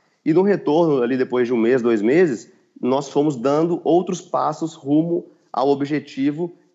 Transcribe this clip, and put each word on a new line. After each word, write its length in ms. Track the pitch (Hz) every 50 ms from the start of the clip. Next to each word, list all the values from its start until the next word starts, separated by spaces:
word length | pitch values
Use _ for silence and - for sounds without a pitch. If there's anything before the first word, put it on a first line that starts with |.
| _ _ _ _ -
e 100 | 147 160
no 100 | 180 190
retorno 580 | 202 190 160 - 147 147 170 170 160 143 127
ali 160 | 120 120 135 127
depois 300 | 127 - 120 127 123 117
de 60 | 127
um 40 | 113
mês, 240 | 110 117 131 131
dois 200 | 110 120 113 104
meses, 500 | 101 117 143 175 190 156 117 101 - - _ _ _ _ _ -
nós 300 | - 123 131 139 143 -
fomos 260 | - 143 147 156 143
dando 460 | 120 113 139 143 156 165 170 175 - -
outros 380 | - 160 180 185 190 180 165
passos 540 | - - - - 135 147 151 - 165 160 -
rumo 520 | - - 135 147 156 165 170 170 175 - - - _ _ _
ao 180 | - - 131 143
objetivo 840 | 143 135 143 139 151 143 139 - - 135 135 147 147 156 175 170 - _ _ _